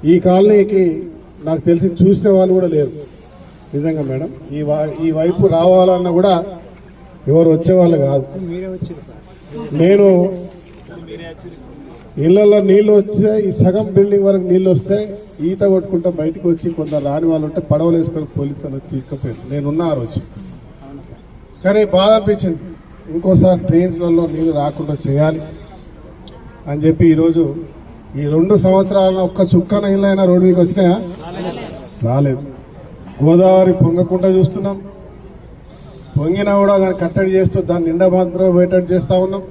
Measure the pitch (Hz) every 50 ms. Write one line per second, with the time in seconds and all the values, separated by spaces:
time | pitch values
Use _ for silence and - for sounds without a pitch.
0 | - 147 170 180 175 185 180 190 202 208 214 208 190 208 208 190 185 175 160 156
1 | - - - - - - - - 147 156 160 156 - 170 170 170 190 185 170 -
2 | 180 190 202 - - 208 196 190 185 185 185 185 185 170 160 151 143 127 - 151
3 | 143 - - - - - - - - - - - - - - 143 147 160 160 156
4 | 143 135 131 135 160 - - - - - 139 147 151 147 147 151 151 151 143 156
5 | 160 165 160 156 160 175 185 190 196 190 165 165 170 185 185 185 185 185 185 180
6 | 180 180 165 175 185 202 185 170 185 196 185 - - - - - - - - -
7 | - - - - - 139 147 165 165 165 160 160 165 - 185 185 175 170 170 151
8 | 139 139 139 135 131 - - 190 185 170 170 180 185 190 185 180 - - 175 151
9 | - - - - - - - - - - - - - - - 156 165 180 202 202
10 | 202 196 185 175 180 190 185 175 - - - - - - - - - - 175 170
11 | 165 165 165 165 165 165 160 - - 175 - - - - - - - - - -
12 | - - - - 143 165 180 208 208 208 208 208 196 196 190 208 214 214 208 202
13 | 196 202 - - 202 214 214 214 202 190 - - - 185 180 208 214 - 185 190
14 | 196 202 202 202 196 196 196 190 180 180 180 185 185 185 180 127 - - 196 208
15 | 214 208 196 - - - - - 151 170 190 180 196 196 190 185 175 - 185 170
16 | 170 180 175 170 156 160 165 190 - 175 170 165 - 180 165 - 151 143 147 147
17 | 139 143 139 156 170 165 160 156 156 151 151 180 170 - 156 151 160 170 165 165
18 | 160 - - 156 151 147 - - 143 143 143 - - 147 135 135 - - - 135
19 | 127 - 147 135 - 127 113 113 - 123 135 147 139 143 151 160 170 165 151 131
20 | 117 110 - - - - - 104 95 - 90 - - - - - 143 139 143 139
21 | 135 - - - - - - - - - - - - 185 202 214 214 196 - 185
22 | 190 214 220 220 202 196 208 - - 185 165 - - - - - - - - -
23 | - - 156 170 175 190 185 180 180 185 180 175 - - 170 170 180 185 170 170
24 | 175 170 165 170 170 156 156 156 160 165 156 147 143 147 147 - 151 147 147 139
25 | - 139 135 143 151 156 160 156 - - - - - - - - - - - -
26 | - - - - - - - - - - - - - 151 147 151 151 160 160 -
27 | - 165 160 156 160 170 160 170 160 139 143 170 - - - - - - - -
28 | - - - 135 147 147 151 160 170 190 208 190 175 185 190 190 196 190 202 196
29 | 190 190 185 190 185 175 - - 190 175 - 175 170 - 202 202 208 202 196 196
30 | 196 196 196 196 190 180 180 180 185 185 175 180 175 170 - 202 190 175 180 226
31 | 185 - - - - - - - 180 180 - - - - - - - - - -
32 | - 113 120 139 143 139 131 123 - - - - - - - - - - - -
33 | - - - - 139 156 165 175 185 185 185 190 185 185 175 180 - 165 165 175
34 | 180 175 185 185 185 190 185 185 185 180 - 190 190 196 196 196 - - - -
35 | - - - - - - - - - - - - - - - - - - - -
36 | - - - 143 143 165 180 196 202 202 202 202 202 196 202 196 190 190 185 -
37 | 180 170 - 202 190 190 190 190 190 180 - 190 175 170 170 175 170 165 160 175
38 | 185 185 180 185 185 175 180 180 185 185 175 175 180 180 185 185 180 170 180 180
39 | 170 - 190 185 185 185 196 196 190 -